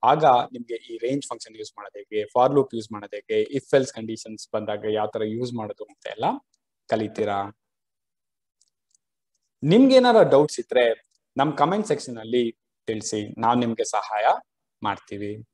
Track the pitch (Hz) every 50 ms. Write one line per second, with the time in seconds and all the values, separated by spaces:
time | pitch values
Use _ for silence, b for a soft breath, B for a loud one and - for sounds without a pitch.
0 | - 120 139 156 156 151 127 123 117 - - 123 120 _ 117 113 _ - 117 110
1 | 117 120 135 143 139 - 123 113 - 113 110 110 107 101 _ - 104 98 _ 104
2 | 104 _ - 107 104 104 _ 127 123 131 143 143 135 135 - 117 107 - 110 104
3 | 104 101 - 104 - _ 110 110 107 - - 135 - _ - 143 131 131 - -
4 | 113 110 113 110 - 113 110 107 - _ - 110 104 101 104 101 101 110 107 107
5 | 107 110 - 113 110 110 110 117 123 123 120 120 107 104 104 _ 107 - - _
6 | _ - 104 104 117 170 233 285 _ _ _ _ _ _ _ _ _ _ 117 110
7 | 110 104 110 - 110 104 101 98 98 101 104 _ _ _ _ _ _ _ _ _
8 | _ _ _ _ _ _ _ _ _ _ _ _ _ _ _ _ _ _ _ _
9 | _ _ _ _ _ _ _ _ _ _ _ _ - 143 170 226 269 269 262 262
10 | 247 247 233 220 185 143 139 135 151 151 - - 117 _ - 127 123 117 113 -
11 | _ _ _ _ _ _ _ - 135 151 147 - 147 151 185 214 208 - 160 -
12 | - - 123 113 110 113 117 123 120 117 117 _ _ _ _ _ _ - 113 107
13 | 104 - - 107 104 104 110 - 113 113 120 123 120 117 113 113 113 - - 107
14 | - - 107 107 107 127 190 - - _ _ _ _ _ _ _ - 110 98 92
15 | _ _ 101 101 101 101 104 110 117 _